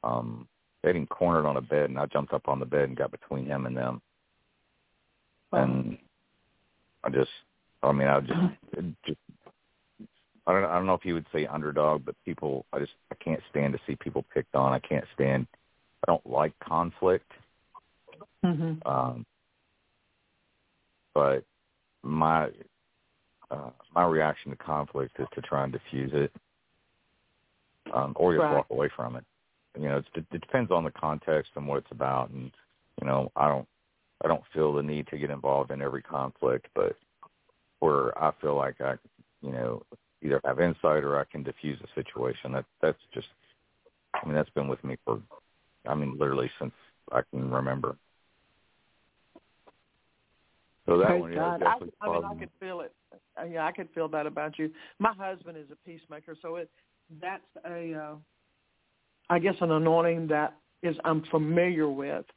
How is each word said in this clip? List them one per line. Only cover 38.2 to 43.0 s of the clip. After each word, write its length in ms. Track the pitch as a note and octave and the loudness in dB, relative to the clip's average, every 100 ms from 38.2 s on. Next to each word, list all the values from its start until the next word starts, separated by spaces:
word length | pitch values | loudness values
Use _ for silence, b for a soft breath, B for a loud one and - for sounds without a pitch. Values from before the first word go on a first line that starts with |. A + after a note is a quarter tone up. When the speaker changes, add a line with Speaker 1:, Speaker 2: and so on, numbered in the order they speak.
| D#2 - | 0 0
Speaker 1:
feel 160 | D2+ C#2+ | -2 0
like 240 | C2+ C2 | -2 -2
I, 140 | C2 C2 _ _ _ _ | -4 -4 _ _ _ _
you 100 | C#2+ | -8
know, 300 | B1+ A#1+ A1+ - - _ _ | -4 -4 -6 -10 -20 _ _
either 180 | D2+ C#2 C2+ | 0 2 2
have 140 | C2 | 2
insight 440 | F2 E2 E2 D2+ | 2 4 2 2
or 140 | C#2+ C#2+ | 2 0
I 60 | |
can 180 | C2+ D#2 | -2 -6
diffuse 360 | C2+ - D2+ C2 | -8 -6 -8 -8
a 180 | - - | -8 -8
situation, 520 | - - B1+ - C2 | -8 -4 -4 -4 -6
that, 120 | C2 B1+ _ | -6 -8 _
that's 160 | D#2 D2+ | 0 0